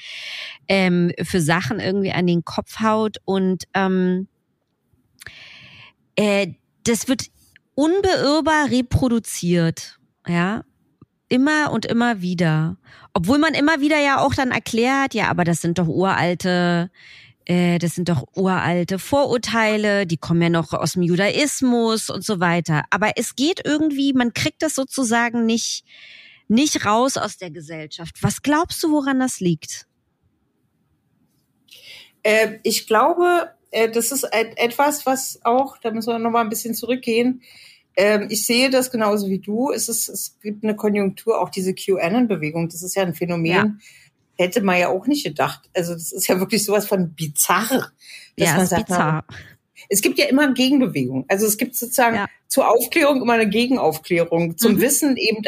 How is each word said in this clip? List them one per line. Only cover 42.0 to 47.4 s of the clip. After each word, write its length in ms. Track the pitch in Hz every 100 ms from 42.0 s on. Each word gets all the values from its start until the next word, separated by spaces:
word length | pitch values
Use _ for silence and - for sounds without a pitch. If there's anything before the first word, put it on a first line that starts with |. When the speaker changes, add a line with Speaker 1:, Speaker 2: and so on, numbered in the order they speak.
| 170 233 233 175 151 165 165
Speaker 2:
das 140 | 170
ist 120 | 180
ja 80 | 196
ein 120 | 180
Phänomen, 320 | - 170 170 165
Speaker 1:
Ja. 260 | 185 214 208 - - - _ _ -
Speaker 2:
hätte 260 | 180 240
man 160 | 196 180
ja 100 | 170
auch 180 | 185 220
nicht 180 | 294
gedacht. 440 | 185 147 139 - _
Also 200 | 185 170
das 180 | 170 165
ist 140 | - -
ja 100 | 185
wirklich 240 | 190 220
sowas 220 | 202 208 208
von 280 | 196 170
bizarr, 800 | - 156 -